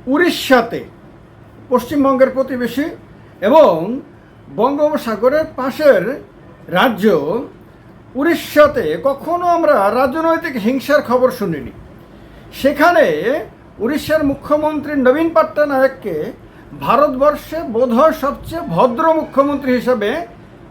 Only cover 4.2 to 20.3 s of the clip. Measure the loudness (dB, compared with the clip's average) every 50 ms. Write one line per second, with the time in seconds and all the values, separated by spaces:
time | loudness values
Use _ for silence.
4.2 | -20 -20 -20 -20 -20 -12 -4 -2 0 0 0 0 0 0 0 -2 -4 -6 -4 -2
5.2 | 0 0 0 0 -2 -4 -6 -8 -6 -6 -4 0 2 2 2 2 0 -2 -6 -8
6.2 | -12 -18 -20 -20 -20 -20 -20 -20 -12 -6 -2 0 0 0 0 0 0 2 2 2
7.2 | 0 -2 -4 -6 -6 -10 -16 -20 -20 -20 -20 -20 -20 -20 -20 -20 -20 -12 -6 -2
8.2 | 0 0 0 -2 -4 -2 2 4 4 4 4 0 -2 -2 -2 -2 -2 -4 -4 -4
9.2 | -4 -4 -4 -2 0 0 0 2 2 2 2 4 2 2 2 0 0 0 0 -2
10.2 | 0 0 0 0 -2 -6 -6 -4 -2 -2 -2 -2 0 0 0 0 0 0 0 2
11.2 | 2 0 0 -2 -4 -4 -4 -6 -8 -12 -14 -18 -20 -20 -20 -20 -20 -20 -20 -20
12.2 | -20 -20 -20 -20 -20 -20 -8 -2 0 0 2 4 4 4 6 4 4 4 2 0
13.2 | 0 -2 -2 -2 -4 -8 -16 -20 -20 -20 -10 -6 -4 -2 -2 -2 -2 -2 -2 0
14.2 | 0 0 -4 -4 -2 -2 0 0 0 0 -4 -4 -6 -4 -2 0 2 2 2 2
15.2 | 2 0 2 2 0 0 0 -2 -2 0 2 2 2 2 0 -2 -8 -6 -6 -6
16.2 | -6 -8 -10 -14 -18 -20 -20 -20 -20 -20 -16 -8 -2 0 2 4 2 2 2 2
17.2 | 2 2 2 0 -4 -8 -8 -8 -6 -4 -2 0 0 2 4 4 4 4 2 0
18.2 | -4 -6 -6 -6 -10 -10 -10 -8 -8 -4 0 2 2 2 2 2 2 2 2 0
19.2 | 0 -2 0 0 0 2 0 -4 -2 0 -2 0 0 0 -2 0 0 -2 -4 -4
20.2 | -6 -10